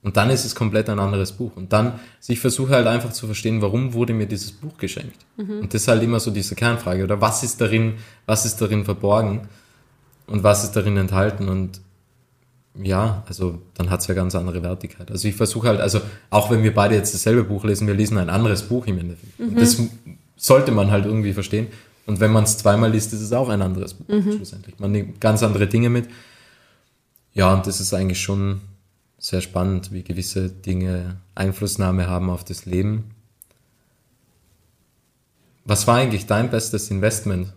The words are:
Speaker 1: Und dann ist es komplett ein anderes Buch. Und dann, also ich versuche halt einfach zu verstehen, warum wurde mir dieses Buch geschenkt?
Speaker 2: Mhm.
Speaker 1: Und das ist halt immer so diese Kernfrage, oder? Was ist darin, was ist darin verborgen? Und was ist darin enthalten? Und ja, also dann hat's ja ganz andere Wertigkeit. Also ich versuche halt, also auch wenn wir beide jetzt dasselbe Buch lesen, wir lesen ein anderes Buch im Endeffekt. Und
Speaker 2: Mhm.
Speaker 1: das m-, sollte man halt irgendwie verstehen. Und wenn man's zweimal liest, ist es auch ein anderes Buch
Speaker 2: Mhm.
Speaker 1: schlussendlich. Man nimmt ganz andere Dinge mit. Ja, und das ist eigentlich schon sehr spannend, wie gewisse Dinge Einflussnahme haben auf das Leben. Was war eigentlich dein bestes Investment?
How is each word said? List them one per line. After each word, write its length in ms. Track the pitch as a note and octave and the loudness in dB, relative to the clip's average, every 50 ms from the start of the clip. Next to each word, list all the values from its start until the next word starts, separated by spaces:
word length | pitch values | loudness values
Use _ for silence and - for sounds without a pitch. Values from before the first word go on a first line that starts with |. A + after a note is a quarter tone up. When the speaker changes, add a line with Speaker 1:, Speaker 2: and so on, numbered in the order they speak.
| _ | _
Speaker 1:
Und 140 | G2+ F#2+ | 0 2
dann 140 | A2 G2+ A#2+ | 2 4 4
ist 140 | C3+ B2 - | 4 2 0
es 100 | A#2 - | -4 -4
komplett 340 | - A#2 G#2+ G2 G#2+ A2 - | -2 -2 2 2 2 0 2
ein 100 | G#2+ G2+ | 0 0
anderes 340 | G2 G2 G2+ G2 G2 F#2+ - | 0 0 2 0 -2 -2 -4
Buch. 200 | - B2 A2 - | -8 -8 -8 -8
Und 160 | - F#2 F#2 G#2+ | -12 -6 0 2
dann, 140 | G#2+ A2 B2 A#2+ A#2 - - - _ | 2 2 2 -2 -6 -14 -20 -20 _
also 140 | - - B2 | -6 -4 -4
ich 80 | A#2 | 0
versuche 320 | - C3 A#2 - C3+ C3 C#3+ | 0 -2 0 0 0 2 4
halt 140 | B2+ A#2+ | 4 4
einfach 260 | C3 A#2+ A#2+ A2+ A2+ A2 | 4 2 0 -2 -4 -8
zu 140 | - - | -8 -8
verstehen, 340 | G#2+ G#2+ - - A2+ A2 A2+ | -6 -8 -4 -2 -2 0 0
warum 320 | G#2 G2+ G2 A#2+ C3 C3 A#2+ | 0 0 0 0 -2 -2 0
wurde 220 | A#2 A#2+ A#2+ A#2 | -2 0 0 0
mir 120 | A2 G#2+ | -2 -2
dieses 240 | G2 G#2+ G2 G2 G#2+ | -2 -4 -8 -8 -10
Buch 260 | - - - D3+ - _ | -14 -14 -16 -16 -12 _
geschenkt? 400 | - F#2 - - - B2 - _ _ _ _ | -8 -8 -8 -10 -12 -14 -16 _ _ _ _
Speaker 2:
Mhm. 240 | - G#3+ F#3+ G#3 G#3 | -12 -10 -8 -8 -8
Speaker 1:
Und 140 | G#3+ G2 - | -8 -4 -4
das 80 | A2 - | -2 2
ist 60 | - | 2
halt 140 | A#2 A2 A2 | 2 4 4
immer 160 | A#2 A#2+ A2+ | 2 0 0
so 100 | - - | -2 -2
diese 240 | G#2 G#2 F#2+ - - | -4 -4 -4 -6 -4
Kernfrage, 500 | - A#2+ A#2+ A#2 A2 - F2 F#2 F#2 F#2+ | -2 0 0 0 0 -2 -2 -2 -2 0
oder? 160 | F#2 G#2 G2+ | -2 0 0
Was 220 | G#2 A2 A2 - - | 2 0 0 0 -4
ist 180 | A#2+ - - | -6 -2 -2
darin, 340 | A#2+ G#2+ G#2+ A2+ A2+ A2+ A2 - - - - _ _ | 0 2 2 2 0 0 -2 -6 -12 -20 -20 _ _
was 180 | - A2 A2 - | -2 -2 0 0
ist 100 | A#2 - - | -4 -2 -2
darin 240 | A#2 G2+ G#2+ G#2 G2+ | -2 0 0 0 0
verborgen? 580 | G#2 G2+ E2+ - G2+ G2+ A2 A2+ G#2 G2 A2 G#2 - - - _ _ _ _ _ _ _ _ _ _ _ _ _ | -2 -4 -2 2 2 2 2 2 0 -2 -4 -6 -10 -20 -20 _ _ _ _ _ _ _ _ _ _ _ _ _
Und 160 | - G#2 G#2+ F#2 | -4 -4 2 4
was 220 | G#2 G#2 G2+ - | 4 4 4 2
ist 80 | F#2 F#2+ | -2 -2
darin 240 | A2 G2 G#2 G2+ | 0 0 2 2
enthalten? 520 | G2 F#2+ F#2 F#2 F#2+ G2 G#2+ G2 G2 G2+ F#2+ | 2 0 2 2 2 2 2 0 -2 -4 -2
Und 300 | F#2+ F#2+ F#2+ F2+ F#2 - - _ _ _ _ _ _ _ _ _ _ _ _ _ _ _ _ _ _ - | -2 -2 -2 -4 -8 -12 -20 _ _ _ _ _ _ _ _ _ _ _ _ _ _ _ _ _ _ -10
ja, 440 | G2 G2 F#2+ F#2 G#2 A2+ G#2+ F#2 - - | -4 -2 0 0 2 0 -2 -4 -6 -12
also 320 | F2+ - F#2 F2+ E2 E2+ - - _ | -8 -4 -4 -4 -4 -6 -12 -18 _
dann 160 | - E2+ F2+ | -4 -2 -2
hat's 160 | F#2 F2 - | 0 -2 -2
ja 80 | - F#2 | -2 -2
ganz 200 | F#2 F#2 F2+ F#2 | 0 0 -2 -2
andere 280 | F#2 F2 F2+ E2+ F2+ E2 | -2 -4 -4 -4 -4 -4
Wertigkeit. 480 | F2 F2+ F#2 - F#2 - - F2 - | -6 -6 -6 -8 -14 -16 -16 -16 -10
Also 180 | G#2+ F#2 F#2+ G#2+ | -8 -4 -2 -2
ich 60 | G2 | 0
versuche 340 | - A#2+ G#2 - A#2+ A2 B2 | 0 0 0 0 0 0 2
halt, 120 | A2 G2 | 2 2
also 200 | - G2 F#2+ G#2+ F#2+ - - - _ _ | 2 0 0 0 -2 -4 -14 -16 _ _
auch 200 | - G#2+ G2+ - | 2 2 2 4
wenn 120 | A#2+ A2 A2 | 2 4 4
wir 100 | A2 G#2 | 4 4
beide 220 | G#2+ G2+ G#2 A2 | 4 4 4 4
jetzt 180 | G#2 F#2+ - - | 2 2 0 -4
dasselbe 300 | F#2+ - A2 A2 A#2+ A2 | -2 2 4 4 4 4
Buch 200 | F#2+ G#2 G2 - | 2 -2 -2 0
lesen, 220 | G#2+ G2+ G2 G#2+ | 0 0 0 0
wir 80 | G#2 G2+ | 0 2
lesen 220 | G2 G#2+ G#2 A2+ | 2 2 2 2
ein 140 | G2+ F2+ E2 | 0 0 0
anderes 320 | E2+ G2+ A#2 A2 G2+ - - | 0 2 2 2 2 0 0
Buch 240 | - A#2 B2 B2 | -2 -2 -2 -2
im 120 | A2 G2 F2+ | -2 -4 -4
Endeffekt. 400 | E2+ F2 F2 E2 - - - - | -4 -6 -10 -12 -18 -20 -14 -8
Und 140 | A#3 A#3 - | -6 -2 2
Speaker 2:
Mhm. 40 | A#3 | 4
Speaker 1:
das 200 | A#3 A#3+ A#3+ A2 | 4 4 4 2
m-, 120 | A#2 A2+ - - _ - - - _ _ _ | -2 -4 -4 -12 _ -20 -20 -20 _ _ _
sollte 340 | _ - - C3 C3 C3+ C3 A#2 | _ 4 6 6 6 6 4 2
man 180 | G#2 G2 G2 | 2 4 4
halt 140 | G#2 G2+ G2 | 4 2 2
irgendwie 280 | G2+ G#2+ A2 G#2+ G2+ F#2+ | 2 0 0 0 0 -2
verstehen. 320 | G2+ F#2+ - - G#2 A2 G#2 - - - _ _ _ _ | -2 -4 -2 -2 -4 -4 -4 -10 -18 -20 _ _ _ _
Und 140 | - G#2+ F#2 | -6 -2 2
wenn 100 | G#2+ G#2+ A2 | 4 4 6
man's 240 | A2 G#2+ - - | 4 4 4 0
zweimal 340 | - - G#2 G2+ G#2+ A2+ A2 | 2 4 4 4 6 4 4
liest, 220 | A2 A2 G#2+ - A2 | 2 2 0 -2 -6
ist 80 | G#2+ | -8
es 120 | G#2+ G#2 A#2 | -6 -2 -2
auch 140 | A#2+ C3+ B2 | 0 0 0
ein 100 | A2 G2+ | 0 0
anderes 320 | F#2+ F#2 F#2 F#2 F#2+ - - | 0 0 -2 -4 -6 -8 -10
Buch 140 | - - - | -16 -8 -2
Speaker 2:
Mhm. 240 | G3+ G#3 F#3+ G#3 G#3 | 0 0 0 0 -2
Speaker 1:
schlussendlich. 460 | G#3+ G3 - - G2 G2+ - - - | -4 -6 -10 -16 -18 -20 -20 -16 -6
Man 140 | G2+ G2+ G#2 | -4 -2 0
nimmt 280 | G#2 G2 G2 - - | 0 -2 -4 -8 0
ganz 220 | - A2 G#2+ G#2+ A#2 | 2 2 4 4 4
andere 240 | A2 G#2 F#2+ G#2 | 2 4 4 2
Dinge 240 | F#2+ - A2+ A#2+ A#2+ | 4 4 2 4 4
mit. 180 | A#2+ A#2+ A#2 - - - - - - - - _ _ _ _ _ _ _ _ _ _ _ _ _ _ _ _ _ _ | 2 2 0 -2 -10 -20 -20 -20 -20 -20 -20 _ _ _ _ _ _ _ _ _ _ _ _ _ _ _ _ _ _
Ja, 180 | G#2 F#2+ F#2 F#2+ | 4 4 6 6
und 140 | F#2+ F#2+ | 4 2
das 140 | G#2 F#2+ - | 0 -4 -4
ist 120 | F#2+ F#2+ - | -4 -2 -2
eigentlich 280 | F#2 F#2+ F#2+ F#2 F#2 | 0 0 0 -2 -2
schon 400 | - - G2 G2 G2 G2 G2 F#2+ - - - _ _ _ _ _ _ _ _ _ | -2 -2 -2 -2 0 -2 -4 -6 -8 -14 -20 _ _ _ _ _ _ _ _ _
sehr 220 | - - - F#2 F2+ | -10 -4 -4 -4 -4
spannend, 500 | - - F2+ F2+ F#2+ F#2+ F#2 F#2 F#2+ G2 | -2 -2 -2 0 0 0 -2 -4 -6 -10
wie 100 | F#2 F2+ | -12 -8
gewisse 460 | - F2 F2+ F2+ - - G2 F#2 F#2 | -8 -6 -6 -6 -4 -4 -4 -4 -4
Dinge 680 | F#2 F#2+ - F#2+ F#2 F#2 F#2 F#2 F#2 F2+ F2+ F2+ F2+ F#2 - _ _ | -6 -8 -6 -4 -2 -2 -2 -2 -2 -4 -4 -8 -10 -12 -16 _ _
Einflussnahme 720 | - F#2+ G2 F#2+ - G#2+ G2 - - G2+ F#2 F#2 F#2 F2+ F2+ | -4 -2 -2 -2 -2 -4 -4 -2 0 0 0 2 0 0 0
haben 220 | F2+ F2+ F#2 F#2 | -2 -2 -2 -2
auf 120 | F2+ F2 - | -4 -4 -8
das 200 | - F2+ - - | -10 -14 -14 -10
Leben. 440 | F#2 F2+ F2+ F#2+ G#2 G#2+ A2 A2 - - _ _ _ _ _ - _ _ _ _ _ _ _ _ _ _ _ _ _ _ _ _ _ _ _ _ _ _ _ _ _ _ _ _ _ _ _ _ _ _ _ _ _ _ _ _ _ _ _ _ | -4 -2 -2 0 0 -2 -4 -6 -10 -14 _ _ _ _ _ -20 _ _ _ _ _ _ _ _ _ _ _ _ _ _ _ _ _ _ _ _ _ _ _ _ _ _ _ _ _ _ _ _ _ _ _ _ _ _ _ _ _ _ _ _
Was 220 | - G#2+ G2+ - | -2 -2 0 2
war 100 | - A#2+ | 2 4
eigentlich 280 | B2 C3+ B2+ A2 G2 F#2+ | 4 4 2 0 -2 0
dein 240 | - G#2+ G#2 A#2 B2 | 0 0 0 2 0
bestes 400 | A#2 A2+ A2 - - G#2 - - | 0 -2 -4 -2 -6 -6 -4 -4
Investment? 640 | G2+ G2 G2 A2 A2 - - G#2 F#2+ F2+ F2+ F#2+ - | -4 0 0 0 0 0 -4 -4 -2 -2 -4 -6 -10